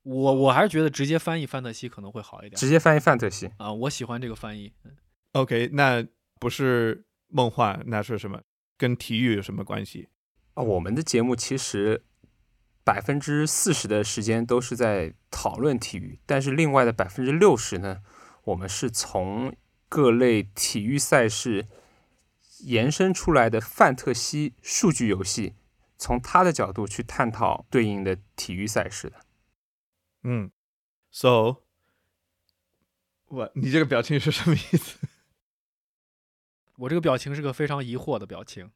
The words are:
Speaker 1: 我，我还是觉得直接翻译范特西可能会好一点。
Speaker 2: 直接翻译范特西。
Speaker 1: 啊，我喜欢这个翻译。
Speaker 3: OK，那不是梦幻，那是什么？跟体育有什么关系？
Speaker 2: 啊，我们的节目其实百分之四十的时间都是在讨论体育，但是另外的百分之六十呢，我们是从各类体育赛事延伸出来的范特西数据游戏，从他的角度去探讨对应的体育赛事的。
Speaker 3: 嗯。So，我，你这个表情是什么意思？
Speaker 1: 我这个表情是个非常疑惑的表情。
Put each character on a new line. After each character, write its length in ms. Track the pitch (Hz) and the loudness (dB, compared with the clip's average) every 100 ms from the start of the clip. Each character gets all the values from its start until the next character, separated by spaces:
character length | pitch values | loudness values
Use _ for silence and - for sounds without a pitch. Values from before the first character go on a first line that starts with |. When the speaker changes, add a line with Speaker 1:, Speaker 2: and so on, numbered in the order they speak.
Speaker 1:
我， 320 | 135 131 135 | -6 0 4
我 180 | 135 135 | 6 4
还 120 | 127 | 4
是 60 | 208 | 4
觉 120 | 160 | 2
得 80 | 156 | 0
直 160 | 139 139 | 0 0
接 140 | 160 | 0
翻 200 | 170 165 | 0 -4
译 60 | 143 | -6
范 160 | 135 | -8
特 80 | 123 | -10
西 160 | 113 123 | -10 -12
可 140 | - | -12
能 100 | 98 | -14
会 100 | 107 | -14
好 220 | - 104 | -14 -18
一 60 | 104 | -12
点。 80 | - | -2
Speaker 2:
直 100 | 131 | 4
接 120 | 160 | 6
翻 180 | 160 151 | 6 6
译 20 | |
范 180 | 160 131 | 4 4
特 120 | 107 | 0
西。 220 | - - - | -4 -12 -10
Speaker 1:
啊， 140 | 107 | -10
我 180 | 107 131 | -6 -6
喜 140 | - | -6
欢 160 | 127 120 | -8 -8
这 80 | 123 | -10
个 80 | 110 | -12
翻 220 | 110 104 | -14 -14
译。 160 | 101 _ - - _ _ _ | -16 _ -20 -20 _ _ _
Speaker 3:
OK， 360 | 135 131 117 120 | -2 0 0 0
那 320 | 143 139 120 117 _ _ _ | 2 2 2 -4 _ _ _
不 100 | 120 | -6
是 560 | - 135 120 113 - _ _ _ | 0 2 2 0 -2 _ _ _
梦 240 | 143 120 | 0 0
幻， 320 | 120 110 101 117 | 2 0 0 -4
那 140 | 110 | -6
是 160 | 104 107 | -4 -8
什 120 | 101 | -8
么？ 100 | 95 _ _ _ _ | -14 _ _ _ _
跟 180 | 127 120 | 0 0
体 220 | - 113 | -2 0
育 160 | 123 101 | 2 2
有 60 | |
什 120 | 98 | -2
么 100 | 101 | -8
关 220 | 98 104 101 | -6 -8 -8
系？ 240 | 113 107 _ _ _ _ | -14 -20 _ _ _ _
Speaker 2:
啊， 100 | - | -4
我 160 | 120 92 | 0 0
们 140 | 85 127 | 0 -4
的 60 | |
节 200 | 160 117 | 0 0
目 140 | 120 117 | 2 -2
其 220 | - 135 | -4 -4
实 480 | - 104 104 117 _ _ _ _ _ _ _ _ - | -4 -2 0 -2 _ _ _ _ _ _ _ _ -2
百 160 | 101 | 0
分 180 | - 143 | -2 -4
之 280 | 147 147 156 | -2 -2 0
四 260 | - - | -2 0
十 140 | 143 98 | -2 0
的 140 | 107 | -2
时 180 | 104 - | 0 -4
间 220 | 107 113 117 | -2 -2 2
都 160 | 123 | 0
是 140 | 123 120 | 0 -2
在 380 | 117 101 80 - _ | 0 0 -4 -10 _
讨 280 | - - - | -6 -6 -2
论 200 | 147 123 | -2 -2
体 200 | - 95 | -4 -10
育， 220 | 95 - - | -12 -16 -2
但 160 | 139 | -2
是 100 | 135 | 0
另 200 | 139 156 | 0 4
外 140 | 139 120 | 4 4
的 80 | |
百 140 | 110 92 | 2 -4
分 180 | - 127 | -2 -2
之 80 | |
六 240 | 156 208 120 | 6 6 6
十 200 | - 92 | 0 -6
呢， 260 | 98 95 - - - _ | -6 -10 -14 -20 -20 _
我 120 | - 90 | -6 -6
们 120 | 95 | -6
是 220 | - 127 | -4 -4
从 640 | 113 - 98 92 104 131 - _ _ _ | -4 -4 -4 -4 -4 -6 -10 _ _ _
各 220 | 160 131 | 4 6
类 320 | 117 127 107 | 6 6 4
体 400 | 101 - - 110 | 0 -6 -4 -2
育 140 | 104 143 | -2 -2
赛 300 | - 147 113 | 4 4 4
事 400 | - 123 98 101 - _ _ _ _ _ _ _ - | 0 -2 -4 -4 -18 _ _ _ _ _ _ _ -18
延 300 | 151 117 123 | 0 2 2
伸 240 | - 190 | 2 2
出 200 | 180 - | 2 4
来 160 | 147 113 | 4 4
的 100 | 110 | 2
范 340 | - - 185 | -4 4 4
特 200 | 127 - | 4 -4
西 400 | 120 - 151 147 _ | -4 -4 -4 -6 _
数 300 | - - 202 | -8 2 2
据 160 | - 226 | 2 0
游 160 | 190 | 0
戏， 320 | - - 98 - _ _ _ _ | -2 -4 -6 -10 _ _ _ _
从 220 | - 123 | -6 -4
他 240 | 123 180 | 2 2
的 80 | 185 | 2
角 220 | - 95 | 0 -4
度 120 | 95 101 | -4 -6
去 160 | - | -8
探 300 | 117 - 120 | -8 -2 -2
讨 340 | 107 101 - - | 0 -2 -2 0
对 160 | 131 110 | 0 2
应 180 | 101 | 0
的 140 | 95 95 _ - | -2 -4 _ -14
体 180 | - | -8
育 140 | 92 104 | -6 -2
赛 220 | 113 - | -2 -4
事 200 | - - | -8 -12
的。 120 | - _ _ _ _ _ _ _ _ _ _ | -16 _ _ _ _ _ _ _ _ _ _
Speaker 3:
嗯。 280 | 123 120 95 _ _ _ _ _ _ | -6 -4 -6 _ _ _ _ _ _
So， 520 | - 127 120 113 135 _ _ _ _ _ _ _ _ _ _ _ _ _ _ _ _ _ | 2 6 6 4 -2 _ _ _ _ _ _ _ _ _ _ _ _ _ _ _ _ _
我， 240 | 135 110 - | -10 -8 -4
你 160 | 127 | 0
这 80 | 156 | 2
个 60 | 147 | 2
表 160 | 120 | 0
情 180 | 117 147 | 2 0
是 100 | 160 | 0
什 200 | - 170 | 0 2
么 60 | 156 | 2
意 20 | |
思？ 420 | - 175 - - - _ _ _ _ _ _ _ _ _ _ _ _ _ _ _ _ - | 2 0 0 -12 -14 _ _ _ _ _ _ _ _ _ _ _ _ _ _ _ _ -12
Speaker 1:
我 120 | 127 | -2
这 60 | 170 | 0
个 40 | |
表 180 | 160 127 | 2 0
情 160 | 143 | -2
是 80 | 143 | -6
个 120 | 143 | -6
非 120 | 127 147 | -4 -2
常 180 | 143 | -2
疑 120 | 123 123 | -4 -8
惑 240 | 151 117 | -4 -6
的 60 | 101 | -6
表 180 | 90 | -14
情。 280 | 110 101 95 | -14 -18 -20